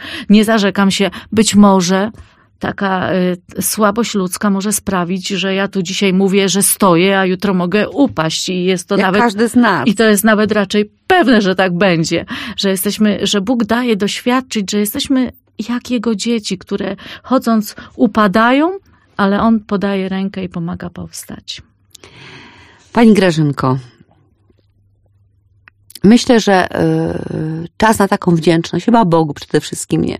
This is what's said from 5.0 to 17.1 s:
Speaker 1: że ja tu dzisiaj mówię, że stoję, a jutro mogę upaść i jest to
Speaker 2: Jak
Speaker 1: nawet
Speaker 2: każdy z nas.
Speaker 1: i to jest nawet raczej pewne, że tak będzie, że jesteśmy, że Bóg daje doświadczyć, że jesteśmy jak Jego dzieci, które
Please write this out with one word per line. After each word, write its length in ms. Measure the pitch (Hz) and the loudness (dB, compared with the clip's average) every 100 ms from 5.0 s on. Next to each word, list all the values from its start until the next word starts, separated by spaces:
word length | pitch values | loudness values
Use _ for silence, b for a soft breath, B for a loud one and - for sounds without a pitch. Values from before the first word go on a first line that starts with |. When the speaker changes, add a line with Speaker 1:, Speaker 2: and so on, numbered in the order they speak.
| 170 190 185 | -4 -6 -6
Speaker 1:
że 260 | 190 190 | -6 -4
ja 140 | 190 196 | -2 -4
tu 140 | 196 | -4
dzisiaj 300 | 180 185 196 | -6 -2 0
mówię, 360 | 185 196 196 196 | 2 2 2 2
że 140 | 190 | 0
stoję, 560 | 196 - 196 170 190 196 | -2 2 2 4 4 2
a 80 | 185 | 0
jutro 280 | 185 196 | -2 -2
mogę 340 | 185 175 208 202 | -2 0 -2 -2
upaść 600 | - 269 - 160 160 - | 0 0 0 -4 -4 -6
i 160 | 180 | -4
jest 240 | 180 180 - | -2 -2 -2
to 80 | 202 | 0
Speaker 2:
Jak 100 | 190 | 2
Speaker 1:
nawet 160 | 196 | 2
Speaker 2:
każdy 260 | 240 202 233 | 0 0 0
z 60 | |
nas. 320 | 247 233 170 120 | 2 2 2 0
Speaker 1:
i 60 | |
to 100 | 190 | 2
jest 200 | 226 202 | 2 4
nawet 280 | 220 214 214 | 2 2 2
raczej 380 | 214 196 208 208 _ - | 0 0 -2 -4 _ 0
pewne, 340 | 370 311 220 | 2 4 4
że 120 | 190 | 2
tak 200 | 185 190 175 | 0 0 2
będzie, 460 | 196 165 160 175 B 254 247 196 | 2 2 0 -4 B -12 -12 -4
że 140 | 196 | -4
jesteśmy, 480 | 190 208 196 214 - 196 | -2 -4 0 0 0 -2
że 140 | 202 | -2
Bóg 240 | 190 254 | -2 -2
daje 320 | 214 233 247 208 | -2 -2 0 -2
doświadczyć, 760 | 202 - 247 254 262 220 190 | -2 -4 -2 -2 -2 -6 -4
że 80 | 208 | -2
jesteśmy 540 | 208 - - 262 247 - _ - 214 | -2 -4 -2 -2 -2 -8 _ -12 -8
jak 220 | 247 - | -8 -4
Jego 240 | 247 220 | -4 -2
dzieci, 440 | 208 226 233 208 185 | -4 -2 -4 -4 -8
które 380 | - 247 180 196 B | -6 -6 -6 -10 B